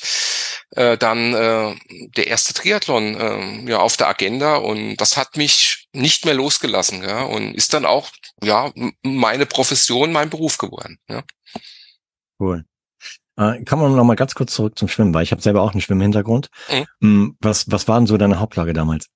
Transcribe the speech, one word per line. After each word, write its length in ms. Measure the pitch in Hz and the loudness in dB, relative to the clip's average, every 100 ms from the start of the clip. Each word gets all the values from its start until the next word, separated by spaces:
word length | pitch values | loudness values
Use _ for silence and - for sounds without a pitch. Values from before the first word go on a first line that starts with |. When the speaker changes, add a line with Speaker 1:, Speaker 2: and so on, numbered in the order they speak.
| - - - - - - - | -2 -4 -4 -4 -6 -10 -10
Speaker 1:
äh, 280 | - 123 113 | 0 2 2
dann, 360 | 117 117 117 | 0 0 0
äh, 420 | 117 113 113 107 101 - 90 - - | 0 0 0 -2 -8 -16 -20 -8 -4
der 120 | - | 0
erste 260 | 113 - | 0 0
Triathlon, 640 | - 185 208 - 127 107 107 | -2 -2 -2 0 0 0 -4
ähm, 480 | 113 104 95 104 123 | -4 -4 -8 -10 -4
ja, 120 | 110 | 2
auf 180 | 104 - | 2 2
der 100 | - | 0
Agenda 480 | - 98 123 147 147 | 0 -2 0 0 0
und 400 | - 107 107 104 | 0 -4 -6 -2
das 220 | 110 - | 0 0
hat 180 | 131 151 | -4 -2
mich 540 | 147 - - - _ | 0 2 0 -2 _
nicht 320 | 143 143 - | -2 0 0
mehr 100 | 165 | 0
losgelassen, 680 | 135 139 - - 98 - 92 | 0 0 -2 -2 -2 -2 -4
ja, 200 | 95 107 | -6 -6
und 300 | 135 107 107 - | -4 -4 -6 -2
ist 180 | - | 0
dann 120 | 156 123 | 2 2
auch, 260 | 127 - - - _ | 0 -2 -18 -20 _
ja, 300 | 104 107 139 | 0 2 0
m-, 200 | - 120 - | -4 -8 -6
meine 440 | 135 135 113 123 143 | -4 0 0 2 -2
Profession, 680 | - 127 127 - 123 151 | 0 0 2 2 2 0
mein 160 | 160 151 | 0 -2
Beruf 280 | 156 160 - | -4 -4 -4
geworden, 380 | 98 - - - _ | -6 -10 -16 -20 _
ja. 140 | 110 - _ - - - - - _ _ _ _ _ | -12 -12 _ -20 -20 -20 -20 -20 _ _ _ _ _
Speaker 2:
Cool. 240 | 95 87 80 _ _ _ - - _ - | -4 -4 -8 _ _ _ -20 -20 _ -2
Äh, 300 | 107 120 123 | 0 0 -2
kommen 160 | 147 | 2
wir 80 | 147 | 4
noch 160 | 135 120 | 6 4
mal 100 | 113 | 4
ganz 180 | 135 | 0
kurz 200 | - 127 | -2 -4
zurück 260 | - 107 - | -2 -2 -2
zum 80 | 101 | -4
Schwimmen, 260 | - 104 | 2 4
weil 100 | 80 | 4
ich 100 | 82 | 0
hab 80 | 87 | 0
selber 200 | 107 101 | 2 2
auch 120 | 101 | 2
einen 80 | 95 | 0
Schwimmhintergrund. 640 | - 95 101 104 101 120 139 - - | 0 2 2 2 0 -2 -2 -14 -4
Speaker 1:
Mhm. 160 | 135 139 _ | -4 -4 _
Speaker 2:
Hm, 360 | 107 104 104 - | 4 6 4 0
was, 280 | 110 107 - | 0 0 0
was 200 | 101 - | -2 2
war 100 | 113 | 2
denn 80 | 113 | 4
so 80 | 107 | 4
deine 240 | 101 92 | 4 2
Hauptlage 320 | 110 - 82 | 0 -2 -2
damals? 360 | 80 78 78 - | 0 0 -2 -6